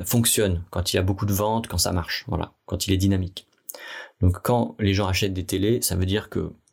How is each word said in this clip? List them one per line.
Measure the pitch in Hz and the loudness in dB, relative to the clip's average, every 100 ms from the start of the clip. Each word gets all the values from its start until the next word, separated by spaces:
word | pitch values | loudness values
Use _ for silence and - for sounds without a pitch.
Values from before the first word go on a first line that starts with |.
fonctionne, | 82 117 117 - 104 85 87 | 0 2 2 2 2 0 -4
quand | - 87 | -4 -2
il | 95 | 0
y | |
a | |
beaucoup | 95 98 104 | 0 0 0
de | |
ventes, | 98 104 113 113 | 0 2 0 -2
quand | 92 | -2
ça | 92 | 0
marche, | 90 85 - - | 0 -2 -8 -4
voilà, | 85 85 _ | -4 -4 _
quand | - 92 - | -8 -6 0
il | |
est | 95 | 2
dynamique. | 98 98 90 - - _ - - - - - - | 4 2 0 -8 -18 _ -16 -14 -12 -14 -12 2
Donc | 92 90 | 2 2
quand | - 120 117 - | 2 2 0 0
les | 101 | 2
gens | 98 95 | 2 2
achètent | 92 104 | 0 0
des | 92 | -2
télés, | 90 95 104 120 | -2 0 2 2
ça | - | 0
veut | 92 92 | 0 0
dire | 104 - | 0 -2
que, | 87 85 - _ | -6 -6 -10 _